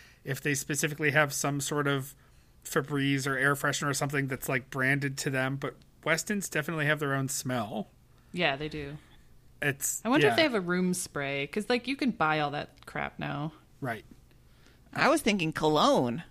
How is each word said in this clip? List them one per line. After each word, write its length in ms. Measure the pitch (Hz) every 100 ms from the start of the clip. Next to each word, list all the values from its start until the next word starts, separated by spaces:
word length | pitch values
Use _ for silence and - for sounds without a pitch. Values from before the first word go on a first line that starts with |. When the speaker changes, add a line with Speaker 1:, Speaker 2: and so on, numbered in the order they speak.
| - -
Speaker 1:
if 160 | - 135
they 100 | 151
specifically 580 | 139 - 143 156 151 151
have 200 | 147 143
some 280 | - 143 143
sort 260 | 139 147 143
of 280 | 139 135 - - - _ _
Febreze 600 | - 160 139 143 139 139 139
or 100 | 131
air 160 | 139
freshener 340 | 139 147 139 147
or 40 |
something 320 | 135 139 143 135
that's, 220 | 131 -
like, 200 | 131 -
branded 480 | 135 131 143 139 135
to 120 | 151
them, 240 | 135 131 139
but 200 | 135 - - -
Westins 480 | - 160 - 202 -
definitely 360 | 156 147 160 147
have 120 | 151
their 160 | 143
own 140 | 139 135
smell. 600 | - 127 127 104 214 - _ _ - -
Speaker 2:
Yeah, 240 | 175 160 139
they 120 | 151
do. 280 | 156 143 151 - - - - - -
Speaker 1:
It's, 380 | 147 135 - -
Speaker 2:
I 40 | 226
wonder 180 | 285 427
if 60 |
Speaker 1:
yeah. 40 | -
Speaker 2:
they 60 |
have 120 | 311
a 60 | 220
room 320 | 175 180 185
spray, 540 | 180 - 143 139 139 143
'cause, 200 | 214 208
like, 180 | 247 240
you 80 |
can 160 | 277 269
buy 300 | - 156 156
all 100 | 147
that 340 | 147 - -
crap 360 | - 147 143 -
now. 320 | 147 143 156 - - -
Speaker 1:
Right. 240 | 131 107 - - - - - - - - -
Speaker 3:
I 160 | - 202
was 120 | 302
thinking 320 | 226 202 160
cologne. 720 | - 156 151 240 233 123 139 -